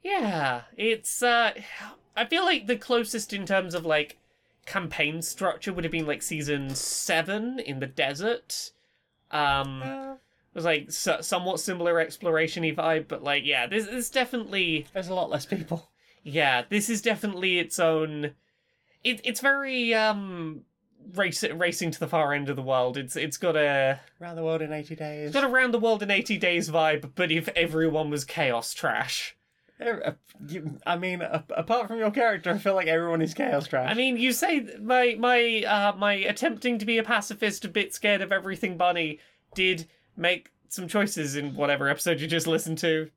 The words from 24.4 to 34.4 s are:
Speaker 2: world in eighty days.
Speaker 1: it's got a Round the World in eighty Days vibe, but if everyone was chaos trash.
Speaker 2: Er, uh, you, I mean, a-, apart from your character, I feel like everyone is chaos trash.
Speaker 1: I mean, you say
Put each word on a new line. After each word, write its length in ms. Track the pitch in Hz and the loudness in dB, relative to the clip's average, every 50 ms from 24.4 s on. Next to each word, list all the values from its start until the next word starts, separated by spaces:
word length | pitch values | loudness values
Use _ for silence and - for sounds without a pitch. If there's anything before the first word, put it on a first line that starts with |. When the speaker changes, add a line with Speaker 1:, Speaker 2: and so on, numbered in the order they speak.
| 165 | -2
Speaker 2:
world 180 | 160 160 165 | -2 0 0
in 120 | 156 151 156 | -2 -4 -6
eighty 220 | 151 151 - 160 | -8 -8 -10 -10
days. 320 | 156 156 151 151 151 151 147 | -10 -8 -8 -8 -8 -8 -2
Speaker 1:
it's 60 | 156 | 0
got 100 | 269 269 | 2 2
a 40 | 269 | 4
Round 260 | 240 262 254 247 233 | 4 4 4 4 2
the 60 | 240 | 2
World 220 | 214 226 220 208 208 | 4 4 2 2 2
in 80 | 202 | 2
eighty 260 | 202 190 190 - 220 180 | 2 2 2 0 -2 0
Days 320 | - 180 175 170 - 160 | 2 2 2 2 0 0
vibe, 420 | 156 165 160 156 151 147 147 131 - | 2 4 4 4 2 2 -2 -8 -2
but 160 | - 180 170 | -2 0 2
if 160 | 160 165 160 - | 2 0 0 -2
everyone 600 | - 175 165 165 156 160 165 160 147 156 156 147 | 0 0 0 2 2 2 2 4 2 2 0 0
was 160 | 147 147 135 | -2 -4 -4
chaos 480 | - - - 156 131 120 117 120 - - | -6 -2 0 2 2 2 0 -2 -4 -8
trash. 640 | - - 147 113 110 120 127 - - - - - _ _ _ _ _ _ _ _ _ | -2 -2 0 0 0 -2 -2 -4 -6 -6 -8 -12 _ _ _ _ _ _ _ _ _
Speaker 2:
Er, 200 | 240 233 226 - - | -4 -4 -2 -2 -2
uh, 60 | - - _ _ _ - - - 143 | -6 -6 _ _ _ -20 -18 -14 -10
you, 320 | 160 160 151 156 139 - - - | -10 -8 -8 -8 -10 -8 -2 -2
I 100 | 175 170 | -2 0
mean, 240 | 180 185 180 180 | 0 -2 -4 -4
a-, 220 | 170 - - 156 - _ | -4 -2 -4 -4 -4 _
apart 380 | - - 165 - 226 247 226 196 | -4 -4 0 2 2 0 2 0
from 100 | 285 233 | -2 0
your 120 | 220 214 | 0 0
character, 380 | 208 262 262 233 208 185 - 180 | 2 4 4 4 4 2 0 0
I 60 | 170 202 | -2 0
feel 180 | 208 202 196 | 2 2 2
like 120 | 190 180 160 | 4 4 4
everyone 340 | 160 165 170 170 165 165 | 4 2 4 2 2 2
is 120 | 160 160 160 | 2 0 0
chaos 340 | - - - - - 160 - | -2 0 2 2 0 0 0
trash. 240 | - 131 127 - | 0 0 0 2
Speaker 1:
I 20 | 214 | 2
mean, 220 | 226 254 262 247 | 2 2 2 2
you 160 | 233 233 262 | 2 2 2
say 300 | 240 - | 2 2